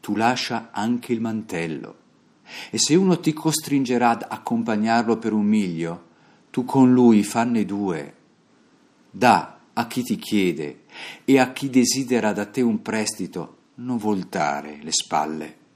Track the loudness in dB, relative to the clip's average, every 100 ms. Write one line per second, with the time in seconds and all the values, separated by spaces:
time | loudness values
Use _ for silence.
0 | -4 0 0 0 -4 -8 -8 -6 -2 -2
1 | -2 -4 -2 -6 -6 -6 -6 -6 -10 -20
2 | _ _ _ _ _ -18 -10 -4 2 4
3 | 4 2 0 -2 -2 -2 0 0 2 2
4 | 2 2 -4 -10 -4 -2 0 -2 2 2
5 | 2 0 0 0 2 2 0 -4 -6 -8
6 | -14 _ _ _ _ -6 -2 4 6 8
7 | 8 6 4 0 0 0 -2 -2 -4 -4
8 | -8 -18 _ _ _ _ _ _ _ _
9 | _ 0 4 4 2 -14 _ -8 -6 -4
10 | -4 -4 -2 0 0 -2 -8 -12 _ -18
11 | -18 -12 4 4 4 0 0 2 2 0
12 | -2 0 0 -2 -6 -2 0 0 -4 -4
13 | -4 -6 -10 -8 -12 _ _ -16 -8 -4
14 | -2 -2 -4 -4 -2 -4 -8 -14 -6 -6
15 | -2 -2 -2 -6 -10 -16 _